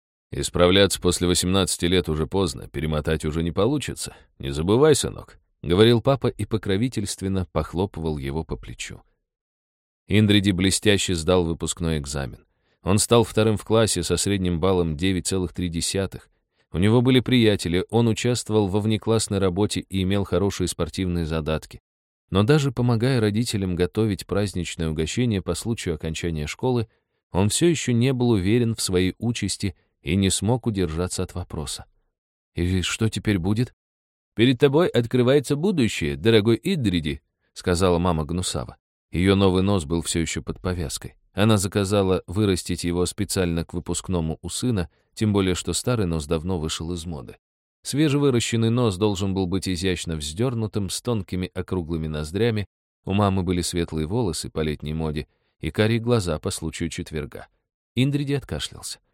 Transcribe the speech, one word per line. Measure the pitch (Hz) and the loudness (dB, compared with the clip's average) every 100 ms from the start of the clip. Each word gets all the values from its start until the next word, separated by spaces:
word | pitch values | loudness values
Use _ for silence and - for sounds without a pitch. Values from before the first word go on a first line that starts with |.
| _ _ - | _ _ -12
«Исправляться | 69 69 80 87 92 98 - | -8 -4 2 4 6 4 2
после | 90 85 87 | 0 2 2
восемнадцати | 90 90 98 92 - 87 | 2 2 0 0 -2 2
лет | 92 82 | 2 0
уже | 78 76 | -2 -2
поздно, | 95 92 - - | -2 -2 -4 -10
перемотать | 69 78 76 78 78 | -6 -4 -2 -2 -2
уже | 78 78 | -2 -2
не | 85 | -4
получится. | 82 107 147 - - - - _ - | -2 -2 -2 -6 -10 -12 -14 _ -12
Не | 67 | -8
забывай, | 69 82 117 156 | -4 2 4 6
сынок», — | 143 - 50 - - _ _ | 4 0 -8 -18 -20 _ _
говорил | - 90 113 117 | 0 6 6 6
папа | 135 135 123 | 2 0 0
и | - | -4
покровительственно | 104 110 98 95 127 110 101 - 95 95 90 | -4 -4 -2 -2 -2 -4 -6 -6 -4 -2 -2
похлопывал | 82 78 82 98 - 80 76 | -4 -2 -2 -4 -4 -4 -4
его | 67 76 | -4 -6
по | 78 71 | -6 -10
плечу. | - - - - _ _ _ _ _ _ _ _ _ _ - | -12 -14 -14 -16 _ _ _ _ _ _ _ _ _ _ 0
Индриди | 101 107 104 98 | 4 6 6 4
блестяще | 87 95 - 107 98 - | 2 2 2 2 2 0
сдал | 87 80 90 | -2 2 2
выпускной | 82 82 82 - 82 78 | 2 -2 -6 -4 -2 -2
экзамен. | 69 71 67 - _ _ _ _ | -4 -8 -8 -12 _ _ _ _
Он | 87 101 | 0 0
стал | - 117 | 4 4
вторым | 110 - 110 104 | 4 2 2 0
в | |
классе | - 110 107 90 | 2 2 2 0
со | 82 85 | -2 0
средним | 98 101 90 85 | 0 0 0 0
баллом | 92 92 85 73 | 2 2 0 0
девять | 95 90 - | 0 0 -2
целых | 95 90 | -2 -4
три | - 90 | -4 -4
десятых. | 82 - 98 95 - _ _ _ _ _ | -4 -4 -4 -4 -8 _ _ _ _ _
У | 76 | 0
него | 101 120 | 2 4
были | 123 127 | 4 2
приятели, | - 127 110 98 87 87 - | 4 4 4 2 0 -2 0
он | 113 117 | 0 2
участвовал | 107 120 120 - 107 98 | 0 -2 -2 0 0 2
во | 104 | 0
внеклассной | 107 107 - 113 - 98 | 0 -2 0 0 0 0
работе | 95 87 104 95 | 0 0 -2 -2
и | - 95 | -4 -2
имел | 92 101 | 0 0
хорошие | 95 87 98 - 90 | 0 0 0 -2 -4
спортивные | - 80 - 92 87 78 | -2 -4 -2 -2 -2 -2
задатки. | 80 76 78 - - _ _ _ _ - | -2 -2 -4 -6 -20 _ _ _ _ -2
Но | 92 | 2
даже | 107 151 139 | 4 4 2
помогая | 123 120 113 123 131 | 0 0 2 2 2
родителям | 107 104 123 104 95 | 2 0 -2 -2 -2
готовить | 87 87 - 110 95 - | 0 0 0 0 -2 -4
праздничное | 95 104 90 85 - 80 | -2 -2 -4 -6 -4 -4
угощение | 78 80 - 123 101 | -2 -2 0 0 0
по | 87 | -2
случаю | 85 113 117 92 78 | -4 -4 -4 -4 -4
окончания | 82 80 87 80 76 | -6 -4 -4 -4 -6
школы, | - 123 123 113 _ _ _ _ | -4 -2 -2 -2 _ _ _ _
он | 85 104 | 0 2
все | - 170 | 4 2
еще | 156 - | 2 0
не | 117 127 | 2 2
был | 127 123 | 2 2
уверен | 107 90 120 117 110 | 4 4 2 2 -2
в | |
своей | - 92 92 - | 0 2 2 0
участи | 113 120 98 - 101 - _ _ | -4 -2 -4 -4 -6 -6 _ _
и | - | 0
не | 95 95 | 2 2
смог | - 98 123 120 | 2 0 0 0
удержаться | 98 85 78 92 - | -2 -2 -2 -4 -4
от | 90 | -6
вопроса. | 90 87 82 71 - - _ _ _ _ _ _ | -8 -10 -10 -8 -10 -14 _ _ _ _ _ _
«И | - 87 92 | -2 0 0
что | 85 - 110 | -2 -2 -2
теперь | - 107 101 | -2 -2 0
будет?» | 90 107 123 _ _ _ _ _ _ - | 0 0 -2 _ _ _ _ _ _ 2
«Перед | 120 127 | 2 6
тобой | 143 143 180 | 4 4 2
открывается | - 117 127 120 147 131 147 | 2 2 2 4 4 2 -2
будущее, | 185 175 110 - 76 69 | 0 2 0 0 -4 0
дорогой | 101 113 107 113 | 4 4 4 2
Идриди», | 180 190 110 90 76 69 _ _ _ | 0 0 2 0 -2 -6 _ _ _
сказала | - - 87 92 85 | -6 0 2 4 4
мама | 90 80 | 2 0
гнусаво. | 73 85 90 71 62 - _ _ _ | -2 -4 -4 -6 -8 -14 _ _ _
Ее | 85 95 | 0 4
новый | 98 98 92 | 6 6 4
нос | 95 101 | 2 0
был | 73 85 | 0 -2
все | 80 87 | -2 -2
еще | 80 80 | -2 -4
под | - - | -8 -8
повязкой. | 92 87 76 - - _ _ | -6 -6 -6 -8 -12 _ _
Она | - 110 107 | 0 4 4
заказала | 95 104 95 104 95 92 - | 2 0 0 2 2 0 -2
вырастить | 92 104 90 - 87 | 0 2 0 -2 -4
его | 85 87 87 | -2 -2 -2
специально | - 101 98 90 85 | -2 -4 -2 0 -2
к | 80 | -4
выпускному | 90 - 87 - 90 80 78 | -8 -6 -8 -4 -2 -2 -6
у | 85 | -8
сына, | - 123 110 82 _ _ | -6 -2 -2 -4 _ _
тем | - 107 | -2 2
более | 101 95 | 2 2
что | 87 - | 0 -2
старый | 85 - 120 90 | -4 -2 -2 0
нос | 82 73 | -2 -2
давно | 82 85 92 | -4 -2 -4
вышел | 78 - 80 | -4 -6 -6
из | 87 85 | -8 -8
моды. | 76 60 - _ _ _ _ | -10 -12 -20 _ _ _ _
Свежевыращенный | - 131 156 143 143 123 - 113 113 | -6 0 2 4 4 2 2 0 2
нос | 120 120 90 | 2 2 2
должен | 107 92 98 | 0 0 -2
был | 95 92 | 0 0
быть | 92 95 | -2 -2
изящно | 87 92 87 - 80 | -2 -2 -2 -4 -6
вздернутым, | 73 80 131 117 110 110 92 | -6 -4 -2 -2 -4 -4 -4
с | - | -6
тонкими | - 113 - 92 90 | -4 -4 -4 -6 -6
округлыми | - 90 92 78 82 80 | -6 -4 -4 -2 -4 -4
ноздрями. | 76 76 95 120 110 95 _ _ _ | -6 -4 -2 0 -2 -6 _ _ _
У | - | -2
мамы | 98 101 95 | 2 2 2
были | 90 87 | 0 0
светлые | 85 87 85 80 76 | -2 -2 -2 -2 -2
волосы | 113 107 78 - | -2 -2 -4 -6
по | - | -4
летней | 78 73 73 | -4 -4 -6
моде | 80 78 76 - _ _ - | -4 -4 -4 -8 _ _ -8
и | 80 | -6
карие | - 107 117 | 0 2 2
глаза | 117 120 90 78 | 2 0 0 -4
по | 95 | -4
случаю | - 80 - 85 | -6 -8 -6 -6
четверга. | - 87 78 71 - - _ _ _ _ | -6 -8 -8 -10 -14 -20 _ _ _ _
Индриди | - 135 143 139 | -2 0 0 -2
откашлялся. | 139 - 76 - - - - _ | -6 -6 -8 -8 -12 -14 -14 _